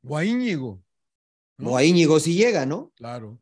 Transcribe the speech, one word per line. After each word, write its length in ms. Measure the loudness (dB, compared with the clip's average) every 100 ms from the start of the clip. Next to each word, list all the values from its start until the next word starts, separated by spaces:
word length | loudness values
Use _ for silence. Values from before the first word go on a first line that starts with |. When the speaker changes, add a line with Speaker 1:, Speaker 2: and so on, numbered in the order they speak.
| -6
Speaker 1:
O 80 | -4
a 60 |
Íñigo, 580 | -2 -2 -2 -4 -6 -12 _ _ _ _ _ _ _ -10
¿no? 140 | -2
Speaker 2:
O 60 | 2
a 60 |
Íñigo 340 | 4 4 4 4
si 140 | 2 2
llega, 300 | 2 2 -4
¿no? 280 | -6 -12 _
Speaker 1:
Claro. 440 | -14 -14 -14 -20